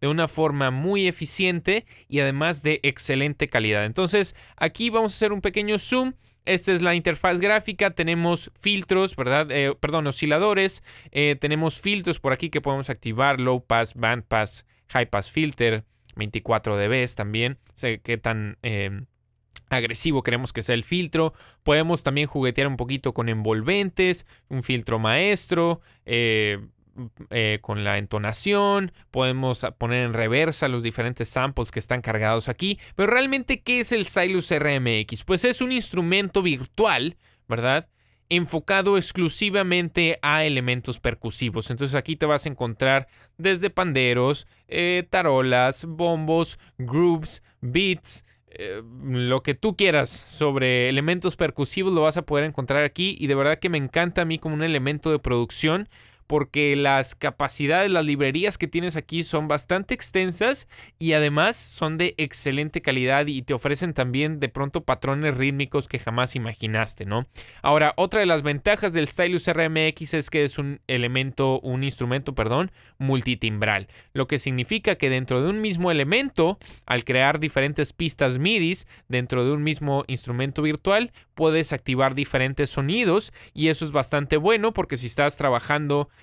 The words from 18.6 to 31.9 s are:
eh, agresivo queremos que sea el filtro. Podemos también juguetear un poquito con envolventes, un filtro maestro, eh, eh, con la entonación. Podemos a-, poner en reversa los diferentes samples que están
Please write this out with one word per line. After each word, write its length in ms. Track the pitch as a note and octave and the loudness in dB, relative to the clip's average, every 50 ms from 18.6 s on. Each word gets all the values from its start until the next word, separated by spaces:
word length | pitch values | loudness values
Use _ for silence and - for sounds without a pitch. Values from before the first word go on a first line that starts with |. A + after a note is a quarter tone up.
| - | -6
eh, 400 | A#2+ A2 G2+ G2 G2 G2 G2 B2+ - _ _ _ _ _ _ _ _ _ - - _ | -4 -4 -2 -2 -4 -6 -8 -10 -14 _ _ _ _ _ _ _ _ _ -20 -8 _
agresivo 540 | C3+ B2+ A#2 A2+ A#2 - - E3 D3+ C3+ A#2+ | -2 -2 -2 -2 -2 -2 0 0 0 0 0
queremos 280 | - A#2+ A#2+ B2+ - | 0 -2 -2 -2 -4
que 120 | - A#2+ A2 | -6 -6 -2
sea 100 | - B2 | -2 -2
el 100 | A#2 A2+ | -2 -2
filtro. 520 | - F3 F3+ F3+ D#3 - D#3+ D#3+ D#3 - - - - - _ | -2 -2 -2 -2 0 0 0 0 0 -2 -6 -14 -20 -20 _
Podemos 400 | _ - D3 D3+ D#3+ E3 F3 D#3 | _ 2 4 4 4 4 2 0
también 240 | - C#3 C3+ C#3+ D3+ | 0 0 0 0 0
juguetear 420 | C#3+ - D3 C3 B2+ B2 - C3+ C#3+ | 0 0 0 0 2 2 2 0 0
un 100 | C3+ A#2+ | 0 -2
poquito 360 | B2 A#2+ C3+ C3+ - C3 A#2 | -4 -4 -4 -2 -2 -2 -2
con 160 | - A#2 A#2 | -2 -2 -2
envolventes, 960 | A2+ A2 G#2+ A2 A2 A2 A2 C#3 F#3 G3+ G3+ F#3 - - F#3 F#3 F3+ F3+ - - - _ _ _ | -2 0 0 0 0 0 0 0 0 0 0 0 0 2 2 2 2 0 -4 -12 -20 _ _ _
un 160 | C3+ C3 A#2+ | -6 -6 -2
filtro 340 | - B2+ A#2+ A2+ - A#2 A2 | -2 -2 -4 -2 -2 -2 0
maestro, 840 | A2+ A2 A#2 D3 F#3 G3+ G#3 - - - F#3 E3 E3+ E3+ E3+ E3+ - _ _ _ _ | 2 2 2 2 4 2 2 0 0 0 0 2 2 2 0 -2 -6 _ _ _ _
eh, 520 | - A#2+ A#2 A#2+ A2+ A2 A2 G#2+ G#2 G2+ G2+ - - - _ _ _ _ - B2 A2+ - - - - | -4 0 0 2 2 2 2 2 0 -2 -4 -6 -12 -20 _ _ _ _ -14 -14 -14 -14 -18 -14 -6
eh, 300 | - A#2+ A2 G#2+ G#2+ G#2+ | -2 0 0 0 0 -2
con 220 | - - A2 G#2 G#2 | -4 -4 -4 -2 -2
la 140 | G2+ G2+ G2+ | 0 -2 -2
entonación. 920 | G2+ G2 - G#2+ G#2 G#2 A2 - - G3+ G3+ G3+ G3+ G3+ G3+ G3+ F#3+ F3 - - - _ | -2 -4 -4 -4 -2 -2 -4 -2 0 0 2 4 4 4 2 2 0 -4 -8 -14 -20 _
Podemos 520 | - B2+ C3 B2+ B2+ C3 C3 B2+ B2 - - | -2 0 0 0 0 0 0 -2 -2 -2 -4
a-, 80 | - | -6
poner 340 | - - A#2+ A#2 A#2+ B2 B2 | -6 -4 -4 -2 0 0 0
en 80 | A#2+ A2+ | 0 0
reversa 540 | A2+ A2+ A2 A#2 C#3 D#3+ D#3+ C#3+ - - C3+ | 0 0 2 2 2 2 2 0 0 -2 -2
los 140 | B2+ A#2+ | -2 -2
diferentes 480 | A#2 A#2 G#2+ - A#2 A#2+ B2+ - A#2 - | -2 -4 -4 -4 -4 -4 -4 -6 -6 -4
samples 420 | - C3 B2+ C#3 C3+ - A#2+ - | -2 -2 -2 -2 -2 -4 -6 -4
que 80 | - - | -6 -8
están 220 | - - | -4 -4